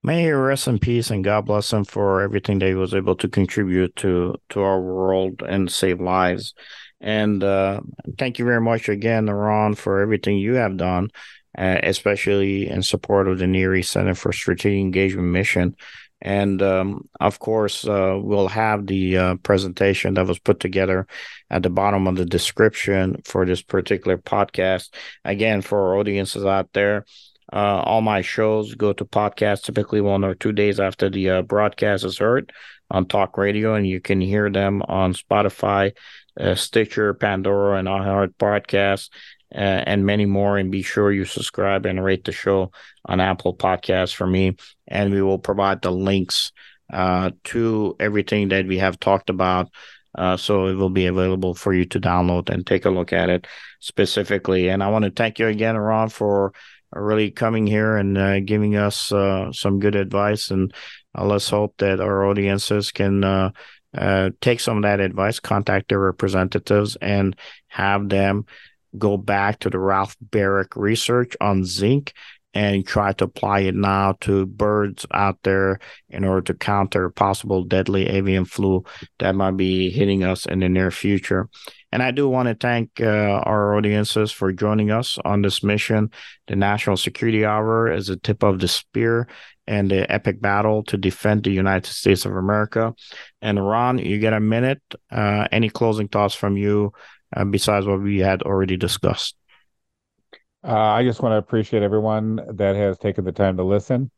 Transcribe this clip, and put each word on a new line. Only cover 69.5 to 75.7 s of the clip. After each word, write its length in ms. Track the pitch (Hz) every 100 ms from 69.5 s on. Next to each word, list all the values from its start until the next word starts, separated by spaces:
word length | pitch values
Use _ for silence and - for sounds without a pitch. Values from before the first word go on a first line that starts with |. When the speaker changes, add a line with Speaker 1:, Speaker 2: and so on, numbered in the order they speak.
| 107
Speaker 1:
to 100 | -
the 80 | 92
Ralph 380 | 95 95 98 -
Baric 540 | 107 107 98 98 92 -
research 580 | 101 113 - 123 123 -
on 240 | 104 95
zinc 480 | 92 90 101 139 143 - - - _
and 320 | - 104 98 92
try 280 | 107 101
to 100 | 95
apply 360 | 90 - 101 101
it 140 | 95
now 380 | 98 101 98 98 95
to 240 | - 98
birds 640 | 95 101 104 104 101 98 -
out 260 | - 101 95
there 360 | 98 95 95